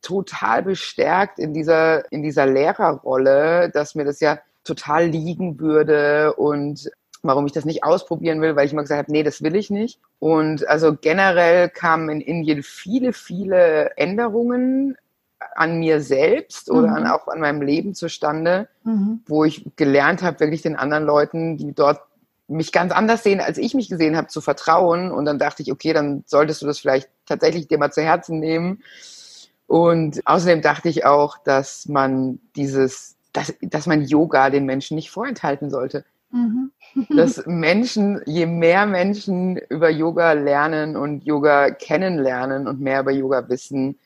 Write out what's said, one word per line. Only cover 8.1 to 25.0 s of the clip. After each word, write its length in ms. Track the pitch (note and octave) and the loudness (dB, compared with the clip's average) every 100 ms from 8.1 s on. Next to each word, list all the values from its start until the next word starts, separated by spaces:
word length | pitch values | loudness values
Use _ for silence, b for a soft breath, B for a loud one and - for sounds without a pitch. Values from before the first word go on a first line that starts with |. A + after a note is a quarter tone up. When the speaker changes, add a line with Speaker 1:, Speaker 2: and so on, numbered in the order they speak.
| E3 E3 D#3 | -4 -2 0
Speaker 1:
will, 140 | D#3+ D3 | 0 2
weil 100 | C#3+ | 0
ich 60 | |
immer 100 | D3+ | 0
gesagt 160 | C#3+ D3 | -4 -4
habe, 140 | C#3+ | 0
nee, 100 | D3+ | 0
das 200 | D3+ - | 0 -2
will 120 | D3+ | -2
ich 160 | F3+ G3+ | -2 -2
nicht. 300 | G3+ A3+ - _ _ | -4 -6 -8 _ _
Und 480 | D#3 D#3+ D#3 D3+ - | 0 2 2 -2 0
also 280 | D3+ D#3+ D3 | 2 4 2
generell 680 | D#3 F3 G3 F3 F3 F3 F3 | 0 2 4 4 6 6 4
kamen 400 | - F3 D#3+ D#3 | 0 0 0 0
in 120 | D3+ | -6
Indien 440 | - E3+ D#3 D3 | -4 -4 -2 -2
viele, 480 | C#3+ - - B3 B3+ | -4 -16 -6 -2 -2
viele 840 | - - F3 F#3+ F#3 F3 D#3 D3 - | -4 -10 -8 0 4 4 4 -2 -2
Änderungen 1000 | D3 G3+ A#3 G#3+ A#3+ B3 B3+ C4 C#4 C4 _ _ _ _ - | -2 0 -2 -2 -2 0 0 0 -2 -6 _ _ _ _ -16
an 240 | - E3 E3 | -4 -2 0
mir 220 | E3 D3+ | 2 0
selbst 680 | C#3 C3+ D#3 B3+ - - - | 2 2 2 2 -2 -18 0
oder 180 | - - | 2 2
Speaker 2:
Mhm. 60 | |
Speaker 1:
an, 120 | - - | 2 0
auch 220 | - - | -2 -4
an 100 | E3 | -4
meinem 220 | D3+ D3 | -2 -2
Leben 320 | C#3+ D3+ G3+ | -2 -2 -2
zustande, 760 | F#3 E3+ - D#3 D3+ E3 F#3 A3 _ | -8 -10 -6 -4 -2 0 -2 -4 _
Speaker 2:
Mhm. 380 | A3+ A3 G3+ A3+ - | -4 -2 -2 -4 -4
Speaker 1:
wo 180 | D3+ | 0
ich 200 | D#3 - - - | 0 0 -16 -2
gelernt 460 | D3 C#3 C#3+ E3+ | 2 4 2 0
habe, 180 | F3+ D3+ | -4 0
wirklich 220 | D#3 D#3 | -2 0
den 120 | E3 | -4
anderen 300 | D3+ C3+ D3+ | -4 -2 0
Leuten, 520 | D3+ D3 D3 E3 E3 D3+ | 2 2 2 -2 -6 -6
die 140 | D3 | -8
dort 280 | C#3+ C#3+ D3+ _ _ _ _ _ | 0 2 2 _ _ _ _ _
mich 240 | D#3 D#3+ | -6 -2
ganz 200 | F3+ F3+ | -2 0
anders 300 | E3+ A3 A3+ | 0 2 2
sehen, 180 | G#3+ G3 | 2 0
als 160 | - D#3+ | -2 -4
ich 160 | - | -2
mich 140 | C4+ G#3+ | -2 -4
gesehen 280 | F3 D#3 D#3+ | 0 0 0
habe, 100 | D3+ | -4
zu 140 | - | -6
vertrauen. 720 | D3 C#3 - E3 F3 E3+ | -4 -4 2 2 4 0